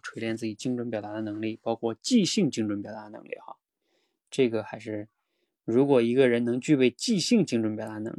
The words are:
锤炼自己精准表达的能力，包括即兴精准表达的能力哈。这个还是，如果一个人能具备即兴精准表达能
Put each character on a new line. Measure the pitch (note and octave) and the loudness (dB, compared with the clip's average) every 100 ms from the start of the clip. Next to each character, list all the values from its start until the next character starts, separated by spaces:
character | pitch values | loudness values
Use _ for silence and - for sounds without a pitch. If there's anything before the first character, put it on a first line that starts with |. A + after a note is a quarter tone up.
锤 | - - | -12 -8
炼 | A2+ A2+ | -6 -4
自 | A2+ | -6
己 | |
精 | G#2+ C3 B2 | -6 -4 -4
准 | A#2+ | -4
表 | A2 | -6
达 | G#2 | -6
的 | G#2+ | -8
能 | A2 G#2+ | -8 -6
力， | A2 A2 | -6 -6
包 | A#2 | -6
括 | A2+ A2+ | -4 -4
即 | A2 - B3 E3+ | -4 2 4 4
兴 | - D#3+ | 2 0
精 | A#2+ G#2+ | 0 -2
准 | G2+ | -4
表 | G2+ | -6
达 | G#2+ | -12
的 | G#2+ | -14
能 | A2 | -18
力 | - - | -14 -14
哈。 | - - _ _ _ _ _ _ _ | -14 -20 _ _ _ _ _ _ _
这 | - B2 | 0 2
个 | A2 | 0
还 | G#2 A2+ | -6 -10
是， | A2 G#2+ G#2+ _ _ _ _ _ | -8 -8 -10 _ _ _ _ _
如 | - A#2 C#3 | 0 4 6
果 | C3 | 6
一 | A#2 | 4
个 | B2 C3 | 4 4
人 | A#2+ | 4
能 | A#2+ B2 | 2 0
具 | C#3+ C#3+ | 2 4
备 | B2+ | 4
即 | - - G#3 | 2 0 0
兴 | - A#3+ E3 | 2 2 4
精 | A#2 | 0
准 | A2 G#2+ | -2 -4
表 | A2+ | -8
达 | G#2+ | -8
能 | A2 | -8